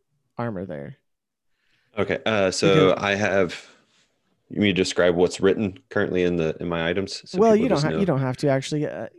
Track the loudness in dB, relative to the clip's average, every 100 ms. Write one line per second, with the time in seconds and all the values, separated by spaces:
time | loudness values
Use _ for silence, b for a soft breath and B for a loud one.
0 | _ _ _ -10 -8 -8 -10 -10 -14 -18
1 | _ _ _ _ _ _ _ _ _ -6
2 | -2 -2 -2 0 0 2 4 6 6 4
3 | 0 0 0 2 0 -2 B B B B
4 | B _ _ _ -10 0 0 2 0 2
5 | 2 4 2 2 0 0 -2 -6 -8 -4
6 | -2 0 0 0 -2 -4 -6 -4 -2 -2
7 | -4 -8 -6 2 4 4 2 0 0 -2
8 | 0 0 -2 -2 -2 -2 -2 -6 -6 -8
9 | -12